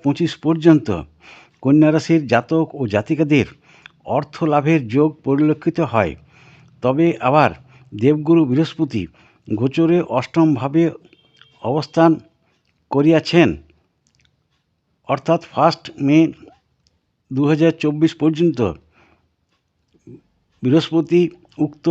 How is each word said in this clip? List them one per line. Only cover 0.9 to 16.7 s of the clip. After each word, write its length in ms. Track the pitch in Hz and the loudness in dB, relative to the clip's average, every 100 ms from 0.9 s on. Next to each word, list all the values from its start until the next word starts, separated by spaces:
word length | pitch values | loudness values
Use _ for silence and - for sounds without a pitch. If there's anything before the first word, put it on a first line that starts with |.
| 87 76 _ - - _ _ | -6 -8 _ -20 -20 _ _
কন্যা 280 | 131 151 156 | 0 4 4
রাশির 300 | 156 156 165 135 | 2 0 0 2
জাতক 400 | 117 120 160 156 | -2 0 -2 -2
ও 80 | 143 120 | -6 -4
জাতিকাদের 600 | 104 - 151 151 147 101 - _ _ - _ - | -4 -2 -4 0 0 0 -6 _ _ -20 _ -6
অর্থ 280 | 123 147 - | -6 -6 -6
লাভের 380 | 165 147 143 160 113 | -2 0 0 0 0
যোগ 220 | 127 151 151 | 0 0 -2
পরিলক্ষিত 560 | 135 139 151 151 170 165 | -4 0 0 -2 -4 -4
হয়। 320 | 139 113 87 64 _ _ - - _ _ | -2 -2 -2 -4 _ _ -20 -20 _ _
তবে 220 | 123 139 170 - | -4 0 0 0
আবার 300 | 127 151 123 - - _ _ | 0 2 0 -2 -14 _ _
দেবগুরু 500 | 104 127 151 151 170 139 | -2 0 0 2 2 2
বৃহস্পতি 560 | 127 160 - 147 117 82 _ _ _ - | 0 -2 -4 -6 -6 -8 _ _ _ -8
গোচরে 520 | 107 131 165 165 175 - | -4 -2 0 0 0 -2
অষ্টমভাবে 720 | 123 - 165 156 131 135 156 165 - - _ _ _ _ _ | -4 -4 0 0 0 -2 0 0 -4 -16 _ _ _ _ _
অবস্থান 480 | 110 151 - 165 165 147 - _ _ _ _ _ _ | -6 -4 -4 2 2 2 -4 _ _ _ _ _ _
করিয়াছেন, 580 | 139 151 160 151 175 123 73 - _ _ _ _ _ _ _ _ _ _ _ _ _ - | 0 2 2 2 2 2 0 -12 _ _ _ _ _ _ _ _ _ _ _ _ _ -6
অর্থাৎ 320 | 139 - 170 - | -6 -2 -2 -2
ফার্স্ট 360 | - 156 156 - - | 0 0 0 -8 -6
মে 180 | 139 151 156 - - _ _ | 2 2 2 -2 -20 _ _